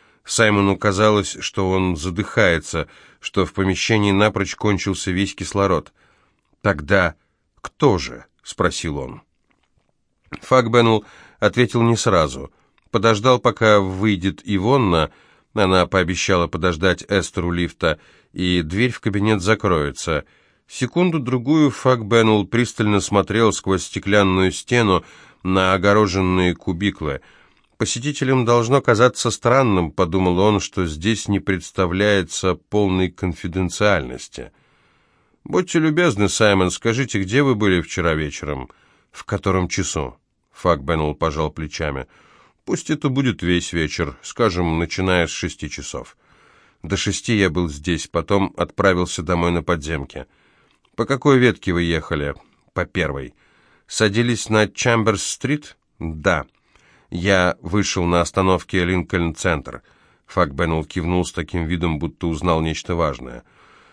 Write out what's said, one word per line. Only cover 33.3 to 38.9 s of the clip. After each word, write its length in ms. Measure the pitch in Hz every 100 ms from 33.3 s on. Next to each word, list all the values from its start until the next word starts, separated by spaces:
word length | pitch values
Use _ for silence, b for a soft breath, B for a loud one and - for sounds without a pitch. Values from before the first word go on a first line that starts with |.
| 85 92 90 90 - 104 92 64 64 - - 57 _ _ _ _ _ _ _ _ _
"Будьте 360 | - 185 180 170
любезны, 480 | 156 151 175 101 101
Саймон, 440 | - 107 98 92
скажите, 500 | - 117 113 131 101
где 220 | 95 123
вы 120 | 139 110
были 260 | 104 90
вчера 320 | 80 - 82
вечером?" 560 | 78 73 - 73 67 64 b b